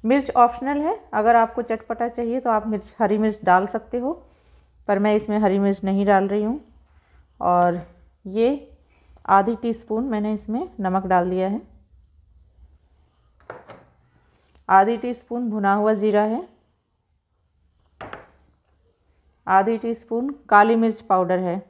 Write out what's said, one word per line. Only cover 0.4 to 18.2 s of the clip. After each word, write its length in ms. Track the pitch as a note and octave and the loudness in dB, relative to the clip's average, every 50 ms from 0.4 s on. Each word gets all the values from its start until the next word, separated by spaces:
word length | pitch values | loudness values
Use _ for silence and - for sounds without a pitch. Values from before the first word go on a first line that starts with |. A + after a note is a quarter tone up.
| A#3+ A#3+ B3 - C4 C4+ C#4+ | 4 4 2 -4 -6 -4 -4
है, 180 | D4 D4 E4 A4+ G#4+ - - - | -2 -2 -4 -4 -6 -8 -6 -4
अगर 220 | G#3+ G#3+ A#3 A#3 | 0 2 4 4
आपको 260 | A#3 A3+ A3+ A#3 - | 4 4 2 -2 -8
चटपटा 460 | A#3 A#3 A3+ A3 - - A#3 A#3 A#3+ A#3 | -6 -6 -6 -8 -6 -10 -6 -6 -6 -6
चाहिए 300 | A#3 B3 A#3+ A#3 A#3+ C4 | -4 -6 -6 -4 -4 -4
तो 100 | B3 B3 | -2 0
आप 180 | A3+ G#3+ G#3+ | -2 -2 -2
मिर्च, 260 | A3+ G#3+ G3+ - - - - | -4 -6 -6 -8 -12 -4 -2
हरी 180 | A#3 F#3+ G#3 | 0 0 0
मिर्च 220 | G#3 G#3+ A3 G#3 - - | 0 0 -2 -2 -2 2
डाल 220 | F#3+ F3+ F#3 G3 | 4 4 4 2
सकते 300 | G3+ - A3 - - - | 0 -6 -8 -8 -6 -8
हो, 140 | B3 A#3+ C#4 E4+ - - _ _ _ _ _ _ _ _ _ _ _ _ | -6 -4 -6 -6 -8 -12 _ _ _ _ _ _ _ _ _ _ _ _
पर 120 | - G3+ G3 | -2 0 0
मैं 160 | G3+ G#3+ G#3 | 2 2 2
इसमें 220 | G#3 G#3 - G#3 G#3+ | 0 0 -2 -2 0
हरी 200 | G#3+ G3 F#3+ G3 | 2 2 2 2
मिर्च 240 | G3 G3 G3 G3 - | 2 0 0 -2 -2
नहीं 220 | F#3+ G3 G3 G3+ | -2 -2 0 2
डाल 220 | G3+ G3+ F#3+ G3 | 4 4 4 2
रही 160 | G3 G3+ G#3 G#3 | 0 -2 -2 -2
हूँ। 160 | G#3+ B3+ D4+ - _ _ - _ _ _ _ _ _ _ _ _ _ _ _ | -4 -4 -6 -10 _ _ -20 _ _ _ _ _ _ _ _ _ _ _ _
और 380 | - F3 F3 F3 F3 F3 E3+ F3 F3 - - _ _ _ _ _ _ | 0 2 2 4 2 2 0 -4 -8 -14 -20 _ _ _ _ _ _
ये 420 | F#3+ F#3+ A3 A3+ B3+ C#4+ C#4 - - - _ _ _ _ _ _ _ - - _ - | -8 -2 0 0 0 0 -4 -8 -18 -20 _ _ _ _ _ _ _ -20 -16 _ 4
आधी 260 | F#3+ G3 G3 A3 A#3 | 4 4 4 2 -2
टीस्पून 460 | A3 - A#3 A3+ A#3 - - G#3+ A3 B3+ | -4 -4 -6 -6 -6 -8 -6 -6 -6 -4
मैंने 280 | C#4 A3 G#3 G#3 G#3+ G#3+ | -4 -4 -4 -2 -4 -4
इसमें 360 | G#3 - - G#3+ B3+ F4+ F4+ - - | -6 -6 -6 -6 -6 -6 -8 -8 -6
नमक 260 | G3 F#3 F#3 F#3+ F#3+ | -4 -2 -2 -2 0
डाल 240 | F#3 F#3 F3+ F3 F3+ | 2 2 2 2 0
दिया 180 | F#3 F#3 F#3 F#3+ | -2 -2 -2 -2
है, 120 | G3+ C#4+ - _ - - _ _ _ _ _ _ _ _ _ _ _ _ _ _ _ _ - _ _ _ _ _ _ _ _ _ _ _ _ _ _ _ _ - - - - - - - - _ _ _ _ _ _ _ _ _ _ _ _ _ _ _ _ - | -4 -6 -8 _ -20 -20 _ _ _ _ _ _ _ _ _ _ _ _ _ _ _ _ -20 _ _ _ _ _ _ _ _ _ _ _ _ _ _ _ _ -20 -20 -20 -18 -20 -20 -20 -20 _ _ _ _ _ _ _ _ _ _ _ _ _ _ _ _ 4
आधी 280 | F#3 F#3+ G3 G#3+ A#3 | 4 4 4 4 0
टीस्पून 520 | G#3+ A#3+ B3 A#3+ A#3+ _ _ A#3 A#3+ B3 A3+ | -4 -6 -8 -8 -8 _ _ -8 -6 -6 -6
भुना 240 | G#3 G#3+ G3+ G3 G3 | -4 -2 0 0 0
हुआ 200 | G#3 G#3 G#3+ A3 | 2 2 0 0
जीरा 280 | G3+ G3+ G#3+ G3+ G#3 G#3+ | 0 0 0 2 2 0
है, 240 | G#3+ A3 C#4 F#4 - _ _ _ _ _ _ _ _ _ _ _ _ _ _ _ _ _ _ _ _ _ _ _ _ _ _ _ _ _ _ - - - - | 0 -2 -6 -8 -12 _ _ _ _ _ _ _ _ _ _ _ _ _ _ _ _ _ _ _ _ _ _ _ _ _ _ _ _ _ _ -16 -16 -16 -18